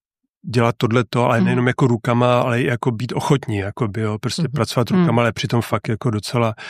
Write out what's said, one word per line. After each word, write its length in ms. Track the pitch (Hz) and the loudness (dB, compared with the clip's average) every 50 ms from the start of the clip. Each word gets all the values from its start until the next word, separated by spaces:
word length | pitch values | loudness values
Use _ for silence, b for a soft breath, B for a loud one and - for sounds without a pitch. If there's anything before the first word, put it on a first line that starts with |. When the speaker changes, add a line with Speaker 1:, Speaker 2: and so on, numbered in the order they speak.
| _ _ _ _ _ _ _ _ - - | _ _ _ _ _ _ _ _ -10 -2
Speaker 1:
dělat 240 | 120 123 117 117 - - | 2 2 2 2 2 0
tohleto, 460 | - 110 110 127 117 - - 123 120 | 0 2 2 2 0 0 0 0 2
ale 120 | 127 123 | 2 2
Speaker 2:
Mhm. 80 | 117 185 | 2 2
Speaker 1:
nejenom 220 | - 120 123 123 | 2 2 2 2
jako 200 | 127 127 - 147 | 0 2 2 2
rukama, 540 | 127 120 110 - 127 120 120 123 123 123 123 | 2 2 0 0 0 2 2 4 4 2 2
ale 220 | 127 127 117 120 | 2 0 0 0
i 40 | - | 0
jako 240 | - 120 113 - 131 | -2 -2 -2 -2 -2
být 220 | 117 107 120 113 | -2 -2 -6 -6
ochotní, 440 | - - - - 151 135 - - 107 | -6 -4 0 0 0 0 0 -2 -4
jakoby, 440 | 101 95 101 - - 123 107 95 110 | -4 -4 -6 -4 -4 -4 -4 -2 -4
jo, 180 | 110 107 107 107 | -4 -4 -4 -4
prostě 220 | - 120 - - | -6 -6 -4 -4
Speaker 2:
Mhm. 100 | 165 - | -4 -4
Speaker 1:
pracovat 380 | 120 143 110 - - 131 117 - | -2 -2 -2 0 0 -2 0 2
Speaker 2:
Mhm. 100 | 226 185 | 2 2
Speaker 1:
rukama, 220 | 175 160 117 120 | 2 4 4 2
ale 100 | 117 113 | 2 0
přitom 300 | 101 - - 104 - 117 | 0 -2 -4 0 0 0
fakt 260 | - - - 107 - - | 0 0 -2 -4 -2 -4
jako 220 | 113 - - 131 | -4 -2 -2 -2
docela, 440 | 107 104 - - - 123 117 110 107 B B | -2 -2 -4 -2 0 0 0 0 -2 B B